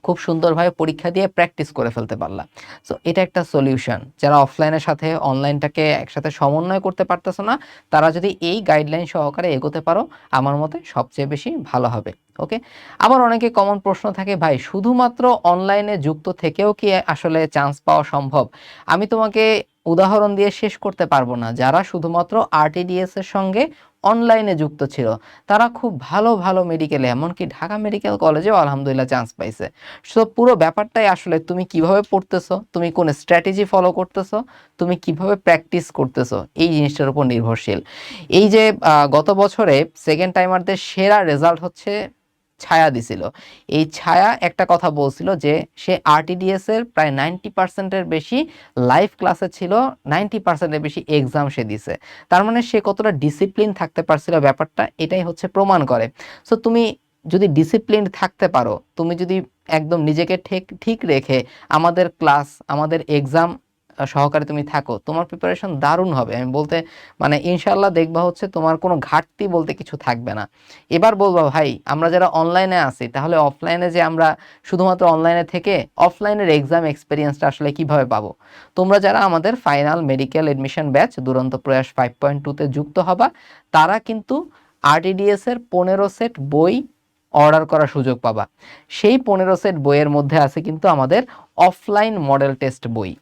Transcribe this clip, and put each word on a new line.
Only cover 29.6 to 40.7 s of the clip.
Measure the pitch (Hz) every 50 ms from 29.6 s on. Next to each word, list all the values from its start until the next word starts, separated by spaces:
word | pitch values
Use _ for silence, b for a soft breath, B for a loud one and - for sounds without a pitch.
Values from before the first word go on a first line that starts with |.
| - - B B B B B B B - -
So, | 226 226
পুরো | 220 226 - 233 247 247
ব্যাপারটাই | 180 160 160 165 - 208 226 _ 226 220
আসলে | 202 185 180 - 185 175 160
তুমি | 160 - 175 180 180
কিভাবে | 180 - 160 160 170 196 202 208 -
পড়তেছো, | - 196 185 _ - 180 - - 185 190 220 _ _
তুমি | 175 170 170
কোন | 160 - 175 156 143
স্ট্র্যাটেজি | - - - 180 170 170 196 190 196 208
ফলো | 190 - 190 180 180 180
করতেছো, | - 185 - _ 196 190 - - 214 247 b b b b b b _
তুমি | 170 175 180
কিভাবে | 170 - - 160 151 185 196 208
প্র্যাকটিস | 196 _ - 165 160 165 _ - 175 165 -
করতেছো, | - - 143 127 - - 127 120 117 101 - - _
এই | - 160 170
জিনিসটার | 165 151 147 143 147 - 147 135
উপর | 135 147 143
নির্ভরশীল। | 127 120 117 117 113 113 113 - - 98 - - B B B B B B B B B
এই | - 185 208 214
যে, | 202 220 220 220 202 -
আহ, | - 165 156 147 143
গত | 143 135 147 156 -
বছরে | 202 190 202 202 - - 220 180 143 143 143 - _
সেকেন্ড | - - - 151 151 180 185 -
টাইমারদের | 190 180 185 185 185 175 190